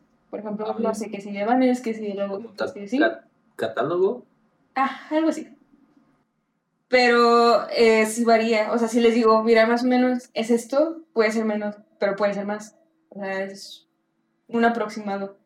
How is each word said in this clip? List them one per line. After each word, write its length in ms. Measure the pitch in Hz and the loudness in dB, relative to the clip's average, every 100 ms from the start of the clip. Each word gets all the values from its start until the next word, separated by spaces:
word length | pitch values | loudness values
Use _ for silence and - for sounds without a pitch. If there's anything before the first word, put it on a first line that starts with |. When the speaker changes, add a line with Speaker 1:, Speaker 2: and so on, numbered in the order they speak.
| _ _ _ | _ _ _
Speaker 1:
Por 120 | - | -14
ejemplo, 260 | 214 208 214 | -10 -8 -6
Speaker 2:
Ah, 60 | 220 | -4
Speaker 1:
no 120 | 226 | -4
Speaker 2:
ya. 40 | |
Speaker 1:
sé, 160 | 214 220 | -4 -8
que 100 | 196 | -10
si 100 | 208 | -10
de 120 | 202 | -6
banners, 380 | 208 254 254 247 | 0 2 2 0
que 140 | 226 220 | -4 -6
si 100 | 214 | -8
de 40 | |
logos, 300 | 196 202 196 | -6 -6 -8
Speaker 2:
¿Como 80 | 226 | -12
Speaker 1:
que 60 | - | -10
Speaker 2:
ca-, 100 | 185 | -10
Speaker 1:
si 160 | 208 | -10
así. 160 | 202 262 | -4 0
Speaker 2:
ca-, 240 | 339 - - _ _ - | 0 -2 -14 _ _ -8
catálogo? 720 | 117 - 139 175 190 247 - _ _ _ _ - | -6 -4 -4 0 0 -2 -10 _ _ _ _ -4
Speaker 1:
Ah, 260 | 262 - - | -4 -4 -6
algo 200 | 311 320 | -2 -2
así. 180 | - - - _ _ _ _ _ _ _ _ _ _ _ _ _ | -4 -10 -20 _ _ _ _ _ _ _ _ _ _ _ _ _
Pero, 800 | 247 247 240 240 240 233 220 - | 2 4 6 6 6 6 4 0
eh, 360 | - 226 220 220 | 2 4 4 2
sí 200 | 226 233 | 0 2
varía. 460 | 226 226 214 214 | 4 4 0 0
O 40 | 233 | -2
sea, 100 | 226 | 0
si 120 | 233 | 2
les 160 | 233 226 | 2 4
digo, 280 | 220 220 | 4 4
"Mira, 220 | 220 226 220 | 4 4 4
más 180 | 233 | 2
o 40 | 254 | 2
menos 420 | 247 254 247 - | 2 2 -2 -6
es 160 | - 226 | -8 0
esto", 460 | 233 - 277 320 - - | -2 0 0 0 -2 -6
puede 180 | 233 220 | 0 0
ser 140 | 220 220 | 0 -2
menos, 300 | 208 208 - _ _ | -4 -6 -10 _ _
pero 160 | 202 196 | -4 -2
puede 180 | 202 | -2
ser 120 | 196 202 | -2 -6
más. 300 | 208 - _ _ _ _ | -8 -12 _ _ _ _
O 100 | 196 | -12
sea, 240 | 196 190 | -8 -8
es 440 | 196 196 - - _ _ _ _ _ _ _ | -8 -12 -18 -20 _ _ _ _ _ _ _
un 180 | 233 233 | 0 0
aproximado. 720 | 226 214 220 202 196 196 - | 0 -4 -8 -8 -8 -8 -14